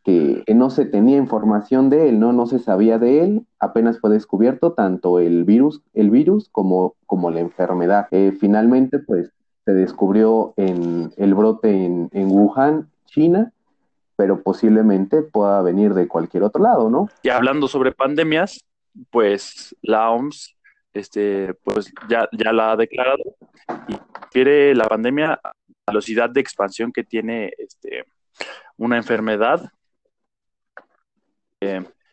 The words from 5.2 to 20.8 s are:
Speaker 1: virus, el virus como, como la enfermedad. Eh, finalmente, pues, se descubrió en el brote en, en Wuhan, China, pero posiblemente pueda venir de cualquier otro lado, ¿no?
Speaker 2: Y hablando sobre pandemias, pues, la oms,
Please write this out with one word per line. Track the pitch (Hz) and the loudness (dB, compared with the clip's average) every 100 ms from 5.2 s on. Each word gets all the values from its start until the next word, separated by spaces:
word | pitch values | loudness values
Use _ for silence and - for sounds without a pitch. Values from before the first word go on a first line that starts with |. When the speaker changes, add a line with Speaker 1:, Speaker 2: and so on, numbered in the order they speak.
| 85 85 | 2 2
Speaker 1:
virus, | 87 113 147 151 _ | 2 4 2 -2 _
el | 110 104 | 0 2
virus | 123 151 208 - | 4 2 0 -2
como, | 110 95 92 92 - - | -4 0 0 -2 -6 -6
como | 92 87 | -4 -2
la | 82 | -4
enfermedad. | 85 - 90 90 87 101 101 | -6 -4 -4 -2 0 0 0
Eh, | 95 98 98 | 0 0 0
finalmente, | 101 107 117 131 131 143 | 0 2 2 2 0 -4
pues, | 131 90 87 _ _ _ - | -4 -6 -6 _ _ _ -2
se | |
descubrió | 95 95 - 98 107 110 110 107 - | 0 0 -2 0 2 2 2 -2 -4
en | 95 90 85 85 80 - | -2 -2 -4 -4 -6 -2
el | 101 95 | 0 2
brote | 110 110 110 95 90 | 2 0 0 0 -2
en, | 87 82 | -4 -6
en | 101 98 | -4 0
Wuhan, | 101 101 131 143 156 156 _ _ | 2 2 2 0 0 -6 _ _
China, | 147 165 185 233 _ _ _ _ _ _ - | 0 2 2 -2 _ _ _ _ _ _ -2
pero | 98 92 | -2 0
posiblemente | 98 92 110 107 110 98 98 156 | -4 0 2 4 4 2 0 -2
pueda | 156 110 101 101 | 0 -2 0 2
venir | 90 95 107 | 0 2 2
de | 90 87 | 0 -2
cualquier | 82 85 92 | -4 -4 -2
otro | 104 156 | -2 2
lado, | 220 175 110 | 2 2 0
¿no? | 135 208 _ | -2 -4 _
Speaker 2:
Y | 127 | -4
hablando | 123 127 147 135 | 0 0 -2 -2
sobre | 139 131 | -2 -2
pandemias, | - 135 151 160 156 196 - _ _ _ - - | -2 -2 -2 -2 -2 -4 -8 _ _ _ -20 -6
pues, | 120 101 101 - - - - | 0 0 0 -6 -20 -20 -10
la | 104 107 113 | -2 0 0
oms, | 117 147 - - _ _ _ | -2 -4 -12 -20 _ _ _